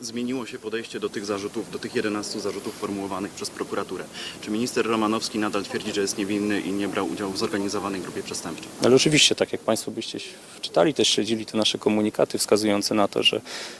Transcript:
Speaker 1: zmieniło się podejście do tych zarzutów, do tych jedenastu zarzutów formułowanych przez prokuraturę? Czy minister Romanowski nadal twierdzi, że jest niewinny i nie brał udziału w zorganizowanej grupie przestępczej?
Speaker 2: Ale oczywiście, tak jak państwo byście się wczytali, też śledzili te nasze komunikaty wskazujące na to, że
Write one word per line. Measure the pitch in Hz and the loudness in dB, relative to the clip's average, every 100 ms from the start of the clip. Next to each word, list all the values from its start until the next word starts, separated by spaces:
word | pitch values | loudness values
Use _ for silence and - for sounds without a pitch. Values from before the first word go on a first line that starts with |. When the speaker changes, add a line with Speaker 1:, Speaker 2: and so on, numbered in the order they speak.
Speaker 1:
zmieniło | 120 117 123 131 110 | -8 -4 -2 -2 -6
się | 123 | -8
podejście | 107 113 113 113 | -6 -6 -6 -4
do | 101 | -4
tych | 113 | -4
zarzutów, | 101 101 101 117 90 | -4 -2 -4 -6 -6
do | - | -6
tych | 113 | -4
jedenastu | 120 107 104 101 107 | -2 0 -2 -4 -4
zarzutów | 101 95 110 | -4 -4 -6
formułowanych | 104 101 98 98 92 98 | -6 -4 -4 -4 -4 -6
przez | - - | -6 -8
prokuraturę? | - - - 95 90 82 - - - | -6 -4 -4 -4 -6 -8 -10 -10 -10
Czy | - | -4
minister | 107 120 - 110 | -2 0 0 2
Romanowski | 113 107 110 - 110 | 2 2 2 0 0
nadal | 107 101 | 0 0
twierdzi, | 95 113 101 | -2 -4 -2
że | 101 | 0
jest | 98 - | 0 0
niewinny | 98 104 104 101 | 0 0 2 0
i | - | 0
nie | 98 101 | -2 0
brał | 95 95 | 0 -2
udziału | 82 98 | -2 -4
w | 95 | -2
zorganizowanej | 113 104 101 101 95 95 | -2 0 0 -2 -2 -4
grupie | 87 110 | -6 -8
przestępczej? | - - 87 80 - - | -6 -6 -8 -8 -10 0
Speaker 2:
Ale | 117 131 | 6 8
oczywiście, | 160 151 - | 8 6 6
tak | - - | 4 0
jak | 117 | 0
państwo | - 113 - | 0 0 -2
byście | 110 - - | -6 -6 -8
się | - - - - | -10 -14 -18 -12
wczytali, | - - 170 | -2 4 4
też | 131 110 | 6 4
śledzili | - 107 110 107 | 4 2 0 0
te | 110 | 0
nasze | 107 - | 2 2
komunikaty | - 107 107 - - 107 | 4 4 4 4 2 2
wskazujące | - 107 107 101 101 | 4 4 4 2 2
na | 110 101 | 2 2
to, | - | 4
że | - 110 - - - - | 2 2 -2 -10 -10 -14